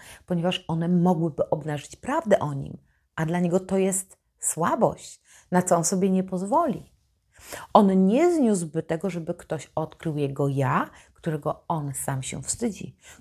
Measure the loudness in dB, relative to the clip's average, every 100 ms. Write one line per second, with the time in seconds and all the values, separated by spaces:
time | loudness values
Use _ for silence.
0 | -20 -18 -4 -2 -2 -4 -4 -2 2 4
1 | 4 4 0 -2 -2 -2 -2 -8 -8 -12
2 | -4 -2 4 2 2 -6 -8 -12 _ _
3 | _ -6 -2 0 2 2 0 0 0 -2
4 | -6 -18 _ -10 -6 -2 -2 2 0 0
5 | -14 -20 _ -20 -2 0 4 2 2 0
6 | 2 0 0 -4 0 0 0 -2 -10 _
7 | _ _ _ _ -18 -18 2 4 6 6
8 | 4 4 4 4 2 2 0 -6 -4 -4
9 | -4 -6 -6 -8 -6 -8 -6 -8 -8 -6
10 | -6 -2 -4 -2 -2 0 0 0 -2 -10
11 | _ _ -6 -4 -4 -8 -6 -6 -6 -8
12 | -6 -6 -6 -10 -8 -4 -4 -4 -12 -16
13 | -20 -18